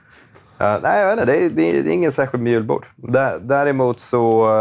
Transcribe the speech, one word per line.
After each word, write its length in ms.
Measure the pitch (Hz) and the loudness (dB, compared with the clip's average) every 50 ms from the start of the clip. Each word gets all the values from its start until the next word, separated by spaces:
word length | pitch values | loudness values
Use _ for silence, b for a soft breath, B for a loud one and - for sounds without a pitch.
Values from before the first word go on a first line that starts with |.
| B B B B B B B B B _ - - | B B B B B B B B B _ -6 -2
Eh, 180 | 95 104 104 90 | 0 0 0 0
nej, 180 | - 151 196 208 | 0 0 0 2
jag 160 | 196 190 220 | 2 0 0
vet 40 | 233 | 0
inte. 120 | 123 123 | 0 0
Det 120 | 143 170 180 | 2 2 0
är, 40 | 165 | 0
det 280 | 151 160 165 170 165 139 | 0 0 0 0 0 0
är, 40 | |
det 80 | 139 156 | 0 0
är 40 | 165 | 0
ingen 180 | 180 170 151 | 0 0 0
särskild 300 | - - 135 131 - 123 | 0 0 -2 -2 -2 -4
med 100 | 117 120 | -2 0
julbord. 340 | 117 113 110 120 143 - - - _ | 0 0 0 -2 -4 -6 -6 -14 _
Dä-, 420 | - 123 120 123 131 135 120 85 82 | -16 -8 -2 0 0 0 0 -4 -6
däremot 600 | 92 123 139 139 143 143 139 131 127 123 117 - | -4 -2 0 0 2 0 0 0 0 -2 -2 -2
så, 420 | - - 123 120 117 113 113 113 110 110 110 110 | -4 -2 0 0 2 2 2 4 4 4 2 2